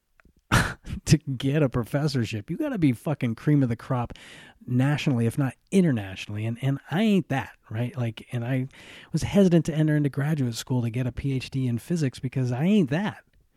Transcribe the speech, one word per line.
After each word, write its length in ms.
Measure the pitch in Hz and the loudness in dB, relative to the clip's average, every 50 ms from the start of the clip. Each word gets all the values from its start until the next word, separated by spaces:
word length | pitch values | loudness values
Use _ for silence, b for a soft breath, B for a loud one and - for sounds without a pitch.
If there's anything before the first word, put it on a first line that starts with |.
| _ _ _ _ _ _ _ _ _ - | _ _ _ _ _ _ _ _ _ 2
<laughs> 540 | - - - - - - - - - - - | 2 4 2 2 -4 -12 -12 -10 -10 -6 2
to 100 | - 160 | 2 2
get 460 | 147 - 139 131 117 - 135 139 160 151 | 2 2 -2 -6 -4 -2 0 2 2 2
a 60 | 123 | 2
professorship, 840 | - 127 110 - - 143 151 151 139 127 113 - 117 104 - - | 0 -2 -4 -2 -2 -2 -2 0 0 -2 -2 -2 -4 -8 -8 -6
you 80 | 170 - | -6 -6
gotta 200 | 302 294 262 190 | -4 -4 -2 0
be 140 | 160 135 120 | 0 0 0
fucking 440 | - - 165 143 - 135 117 110 | 0 -2 -6 -4 -2 -2 -4 -4
cream 260 | - - 151 147 143 135 | -2 2 2 4 4 4
of 60 | 117 | 2
the 80 | 117 | -2
crop 360 | - - - 135 123 117 - - B B B B B B B B B - 123 | -4 -4 -4 -4 -4 -4 -6 -10 B B B B B B B B B -8 -2
nationally, 580 | 123 123 131 143 147 - - 160 131 117 117 | 0 2 2 2 2 0 0 0 2 2 2
if 120 | 113 - 147 | 0 0 0
not 160 | 139 127 - _ _ - | -2 -2 -4 _ _ 0
internationally. 720 | - 196 180 160 127 110 101 95 95 - - - 104 107 107 | 2 4 4 4 2 0 -2 -6 -10 -12 -10 -10 -6 -4 -4
And, 140 | 110 117 - | -4 -4 -2
and 200 | 135 135 139 139 - - | -2 -2 -2 -2 -4 -4
I 120 | 143 180 226 | -2 0 2
ain't 260 | 214 202 190 - - | 2 2 2 2 0
that, 240 | 139 131 98 - - _ _ - | -2 -4 -4 -6 -12 _ _ -10
right? 260 | 107 113 123 123 - | -6 -4 -4 -4 -4
Like, 300 | 127 120 113 110 - - - - | -4 -4 -4 -6 -8 -12 -8 -8
and 120 | 123 117 | -6 -4
I 220 | 123 135 131 127 - B B B B B B B B B | -2 -2 -2 -4 -6 B B B B B B B B B
was 100 | 160 - | -4 -2
hesitant 420 | - - 202 196 180 170 165 147 | 2 4 6 6 6 6 4 4
to 80 | - 147 | 2 0
enter 200 | 156 156 156 151 | 2 2 2 4
into 120 | 147 147 139 | 2 2 0
graduate 480 | - 139 139 151 160 147 127 120 113 | 0 -2 -2 -2 0 0 0 -2 -2
school 260 | - - - 127 123 117 | -6 -6 -2 -2 -2 -2
to 80 | 120 | -2
get 160 | 110 127 127 | -2 -2 -4
a 60 | 123 - | -4 -4
P 220 | - - 139 135 | -6 -4 -4 -4
H 160 | 127 - - | -4 -4 -6
D 180 | - 135 131 123 | -4 -4 -2 -2
in 100 | 117 110 | -2 -4
physics 400 | - - 175 165 151 127 - - | -4 -2 -2 0 0 -2 -2 -4
because 320 | - 127 - 135 127 123 | -8 -6 -4 -2 -2 -2
I 140 | 127 127 156 | 0 0 2
ain't 260 | 185 214 214 165 110 | 4 4 4 4 2
that. 280 | 143 175 214 202 - - - _ _ _ _ _ _ | 0 -2 -2 -4 -6 -10 -16 _ _ _ _ _ _